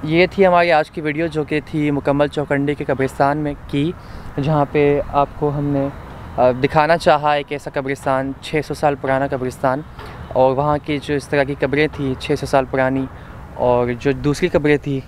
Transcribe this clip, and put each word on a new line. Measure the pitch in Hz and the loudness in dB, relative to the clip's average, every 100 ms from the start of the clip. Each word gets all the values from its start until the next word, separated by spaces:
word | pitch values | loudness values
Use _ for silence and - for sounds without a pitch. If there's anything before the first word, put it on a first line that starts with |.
| 156 | 2
ये | 165 180 | 4 4
थी | - | 6
हमारी | 190 175 175 | 6 6 6
आज | 156 156 | 4 2
की | - | -2
वीडियो, | 151 147 165 | -4 -2 -2
जो | 151 | -2
कि | 143 151 | -2 -2
थी | 143 160 147 | -2 -2 0
मुकम्मल | 143 147 143 147 | 0 2 2 2
चौकंडी | 147 143 143 143 143 | 0 -2 0 0 -2
के | |
कब्रिस्तान | 147 131 135 - 139 147 | -2 0 0 2 2 2
में | 151 143 | -2 -6
की, | - 143 151 185 - - - - | -4 -2 -2 -4 -12 -14 -10 -4
जहाँ | 139 156 139 | 0 2 2
पे | 151 143 143 | 4 4 2
आपको | - 143 139 - 147 | 0 0 0 0 -4
हमने, | 143 143 143 139 143 - - - - | -2 -2 0 -2 -6 -16 -16 -12 2
अ, | 127 | 2
दिखाना | 123 139 156 151 170 | 4 2 2 4 4
चाहा | 175 151 147 147 | 4 4 4 0
एक | 143 | -2
ऐसा | 143 - | -8 -6
कब्रिस्तान, | 147 135 139 - 131 135 135 | -6 -4 -4 0 0 0 -6
छः | - 156 | -4 -4
सौ | 143 | -2
साल | 147 151 143 | 0 0 0
पुराना | 139 135 139 | 0 0 0
कब्रिस्तान, | 139 127 120 135 131 156 - - - - - | -2 -4 -2 -2 -2 -6 -14 -16 -14 -6 2
और | 131 | 4
वहाँ | 131 147 147 | 4 0 0
की | - 147 | -2 -6
जो | 131 | -2
इस | 147 127 | -4 0
तरह | 147 | 0
की | 135 143 | 0 0
कब्रें | 139 139 151 | -2 2 0
थी | 147 139 127 | 0 -4 -4
छः | - 143 | -2 -4
सौ | 139 | 2
साल | 139 131 | 0 2
पुरानी, | 135 131 135 131 - - - - - | 0 0 0 -4 -10 -16 -16 -16 -2
और | 123 123 123 | 2 2 2
जो | 120 143 | -2 -2
दूसरी | 131 135 143 180 | 0 0 0 0
कब्रें | 175 147 147 | 0 2 2
थी | - 135 | 0 -6